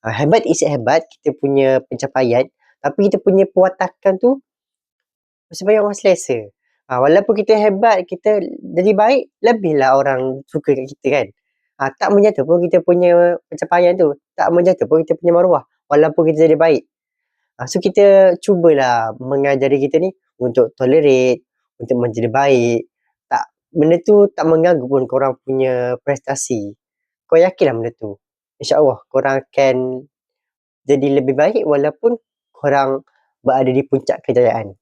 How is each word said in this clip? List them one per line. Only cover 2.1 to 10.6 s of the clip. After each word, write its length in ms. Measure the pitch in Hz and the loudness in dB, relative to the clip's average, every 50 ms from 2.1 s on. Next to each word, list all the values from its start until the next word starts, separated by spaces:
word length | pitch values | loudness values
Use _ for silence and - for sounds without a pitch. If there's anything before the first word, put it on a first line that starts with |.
| _ 135 131 120 117 123 131 - _ _ _ _ _ _ | _ -2 -2 0 0 -2 -2 -4 _ _ _ _ _ _
tapi 320 | - 147 - - 202 202 | -8 -6 -2 0 0 0
kita 80 | - 196 | 0 0
punya 240 | - 202 185 190 190 - | 0 0 2 2 0 0
perwatakan 720 | _ 185 185 190 185 _ 190 185 _ _ _ 196 190 185 | _ 2 2 2 0 _ -6 -6 _ _ _ -2 -2 0
tu, 160 | - 247 277 269 _ _ _ _ _ _ _ _ _ _ _ _ _ _ _ _ _ _ _ _ _ _ | 0 0 -2 -2 _ _ _ _ _ _ _ _ _ _ _ _ _ _ _ _ _ _ _ _ _ _
sebagai 320 | 165 - 185 202 214 214 | -16 -6 -2 0 0 2
orang 160 | 202 208 202 202 | 0 -2 -4 -2
selesa. 480 | - 202 180 - - - 131 113 107 101 _ _ _ _ _ _ _ | 0 0 0 0 -2 -6 -6 -6 -6 -14 _ _ _ _ _ _ _
Ah, 160 | _ 127 123 | _ -2 0
walaupun 320 | 131 147 165 196 196 - 220 | 2 4 4 2 2 0 -2
kita 240 | 208 208 - 220 214 | -2 0 0 2 2
hebat, 480 | 208 214 196 196 196 233 214 185 180 | 2 0 0 2 2 2 2 0 -2
kita 320 | _ 190 180 _ 214 214 202 170 - - - | _ -12 -6 _ -2 -2 -2 -2 -6 -12 -16
jadi 300 | - 190 175 170 185 208 202 | -16 -6 -4 0 0 0 2
baik, 400 | 196 214 226 277 269 - _ _ _ | 2 2 2 2 0 -2 _ _ _
lebihlah 560 | - 226 240 220 190 165 151 143 135 131 135 139 | 0 0 0 0 -2 -2 0 2 2 2 2 2
orang 480 | 139 139 135 127 131 131 131 135 139 | 2 0 -2 -2 -4 -6 -6 -8 -14
suka 280 | _ - 151 | _ -10 -6